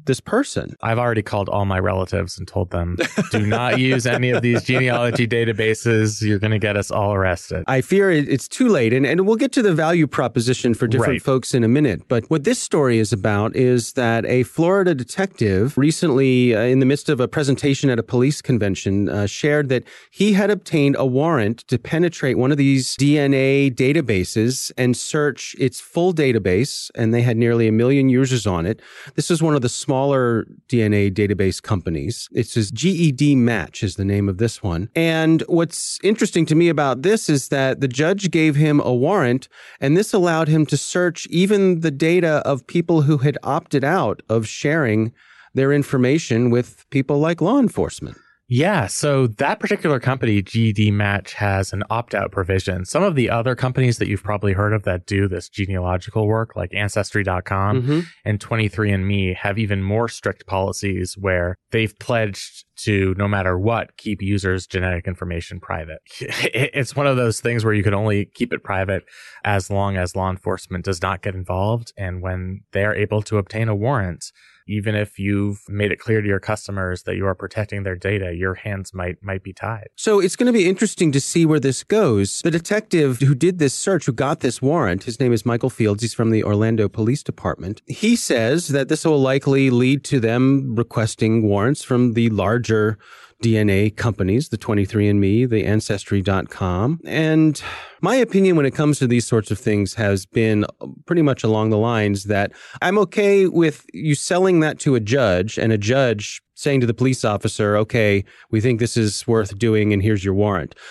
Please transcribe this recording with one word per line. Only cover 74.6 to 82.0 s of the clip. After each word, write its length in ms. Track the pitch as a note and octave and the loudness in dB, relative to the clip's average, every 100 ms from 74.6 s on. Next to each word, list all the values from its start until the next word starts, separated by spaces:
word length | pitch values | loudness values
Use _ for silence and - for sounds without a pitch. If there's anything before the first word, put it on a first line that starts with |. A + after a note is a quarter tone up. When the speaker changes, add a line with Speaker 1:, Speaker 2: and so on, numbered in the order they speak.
| - | -8
Speaker 2:
even 280 | G#2 G2+ G#2+ | -6 -2 -2
if 240 | G#2 - | -4 -6
you've 400 | G2 G2+ G2+ G2+ - | -2 -2 -2 -6 -8
made 220 | G2+ G#2 | -4 -4
it 80 | - | -4
clear 220 | - A2 | -2 0
to 60 | G#2 | 0
your 120 | G2 | -2
customers 640 | - G#2+ - G2 F#2 F2+ | -2 -6 -6 -6 -6 -6
that 120 | - F#2 | -6 -4
you 100 | G2 | -4
are 80 | F#2 | -4
protecting 480 | F#2+ - G#2 G2+ | -6 -8 -6 -6
their 120 | G2 F2+ | -8 -6
data, 380 | F#2+ G#2 F#2 | -4 -4 -4
your 220 | E2+ F#2+ F#2 | -4 -4 -6
hands 380 | A2 G2 F#2+ F#2 | -8 -10 -10 -8
might, 200 | F2+ F2+ | -8 -8
might 220 | G2+ F#2+ | -8 -10
be 100 | F#2+ | -10
tied. 340 | - G2+ A2 - - | -10 -10 -10 -12 -8
Speaker 1:
So 240 | - G3+ | 0 2
it's 160 | F3+ - | 2 2
gonna 160 | B3 | 2
be 160 | A#3 F3 | 4 2
interesting 440 | F#3+ A3 - E3 | 2 -2 0 0
to 80 | C#3 | 2
see 240 | - E3+ E3 | 0 2 4
where 140 | D3+ | 4
this 240 | C#3 B2+ | 2 -2
goes. 580 | - G#3 | 0 2